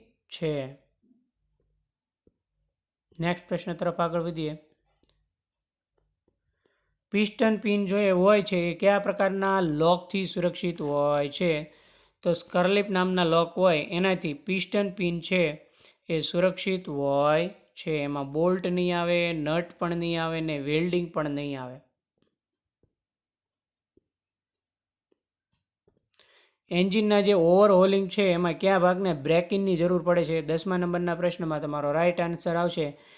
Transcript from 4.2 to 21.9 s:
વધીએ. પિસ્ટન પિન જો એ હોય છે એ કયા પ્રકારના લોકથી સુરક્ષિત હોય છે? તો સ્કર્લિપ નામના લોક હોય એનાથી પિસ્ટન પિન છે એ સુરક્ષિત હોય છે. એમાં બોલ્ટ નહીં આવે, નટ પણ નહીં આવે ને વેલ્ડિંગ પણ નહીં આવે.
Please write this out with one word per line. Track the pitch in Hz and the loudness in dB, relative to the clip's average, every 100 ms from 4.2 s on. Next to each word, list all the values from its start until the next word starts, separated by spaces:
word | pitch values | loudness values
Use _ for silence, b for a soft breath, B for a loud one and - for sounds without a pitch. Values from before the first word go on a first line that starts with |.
વધીએ. | 165 165 151 156 _ _ _ _ _ _ _ _ _ _ _ _ _ _ _ _ _ _ _ _ _ _ _ _ _ | -4 -6 -8 -8 _ _ _ _ _ _ _ _ _ _ _ _ _ _ _ _ _ _ _ _ _ _ _ _ _
પિસ્ટન | 202 208 - 220 214 | -2 0 2 0 2
પિન | 214 202 196 | 0 0 0
જો | 202 | 2
એ | 202 | 2
હોય | 180 190 208 | 4 6 4
છે | 196 180 | 2 -2
એ | 175 175 | -2 0
કયા | 190 202 | 2 2
પ્રકારના | 202 190 196 196 196 190 | 0 0 0 0 0 0
લોકથી | 175 147 165 175 180 196 185 | 0 2 2 2 0 -6 -4
સુરક્ષિત | - 170 170 180 170 | -2 -4 -2 -6 -4
હોય | 147 143 143 147 143 | -4 0 0 0 -2
છે? | - 180 151 156 b b b b b | -2 0 -2 -4 b b b b b
તો | 180 | -2
સ્કર્લિપ | 170 - 180 180 202 202 | -2 -2 0 2 2 0
નામના | 185 185 185 | 0 0 2
લોક | 170 165 170 180 | 2 2 2 2
હોય | 185 156 | 2 2
એનાથી | - 190 190 180 165 | 0 -2 0 0 -4
પિસ્ટન | 143 - 185 180 208 202 | -8 -6 -6 -2 -2 -2
પિન | 185 175 170 | -2 -4 -4
છે | - 185 160 151 _ b b b - | -2 0 0 -2 _ b b b -6
એ | 160 | -4
સુરક્ષિત | 147 175 185 180 - 185 180 | -2 0 0 0 -4 -4 -4
હોય | 143 139 139 147 156 180 | -4 0 2 4 2 0
છે. | - _ - - | -8 _ -12 -6
એમાં | 156 143 143 139 | -4 -4 -6 -6
બોલ્ટ | 143 175 185 180 | 0 0 0 -2
નહીં | 180 180 175 | -2 0 0
આવે, | 170 175 170 | 0 0 0
નટ | 165 147 165 175 - | -2 -2 -2 -4 -6
પણ | 175 170 | -4 -4
નહીં | 170 165 | -4 -2
આવે | 165 165 | -2 -4
ને | 160 147 | -4 -4
વેલ્ડિંગ | 139 156 175 175 170 | -2 -2 0 -2 -4
પણ | 165 151 | -4 -4
નહીં | 143 143 135 | -4 -6 -8
આવે. | 127 131 _ | -10 -14 _